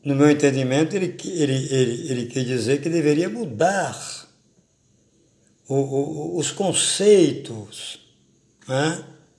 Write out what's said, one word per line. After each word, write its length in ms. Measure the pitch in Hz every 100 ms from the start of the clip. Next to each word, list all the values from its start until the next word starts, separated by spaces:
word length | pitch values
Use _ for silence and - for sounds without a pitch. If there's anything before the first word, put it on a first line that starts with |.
no 120 | 143 139
meu 140 | 147
entendimento, 640 | 147 147 135 127 135 160 196
ele, 220 | 185 - -
ele, 480 | 180 143 135 127
ele, 380 | 131 123 117 -
ele 140 | 127 117
quer 180 | 135 123
dizer 360 | 127 110 139
que 80 | 156
deveria 400 | 165 147 147 185
mudar 680 | 226 202 110 170 196 143 107 - - - _ _ _ _ _ _ _ _ _ _ _ _ _ _
o, 80 | 135
o, 640 | 139 135 147 156 160 175
os 140 | 151
conceitos, 1500 | - 196 - - - 208 202 156 123 - 113 101 - - - _ _ _ _ _ _ -
né? 360 | 131 151 156 - - _